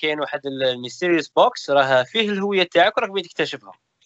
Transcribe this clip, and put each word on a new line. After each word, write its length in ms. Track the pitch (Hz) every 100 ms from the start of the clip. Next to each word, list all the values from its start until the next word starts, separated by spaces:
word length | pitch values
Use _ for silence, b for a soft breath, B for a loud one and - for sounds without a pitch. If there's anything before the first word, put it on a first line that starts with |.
كاين 180 | 156 151
واحد 200 | 139 147 139
ال-، 180 | 135
الميستيريوس 640 | 131 123 120 - 180 170 -
بوكس 420 | - 220 - -
راه 340 | 143 135 131
فيه 260 | 131 226 208
الهوية 340 | 202 202 196
تاعك 340 | 175 170 190 254
وراك 120 | 220
بغيت 160 | 196 165
تكتشفها. 460 | - 151 131 98 - _ _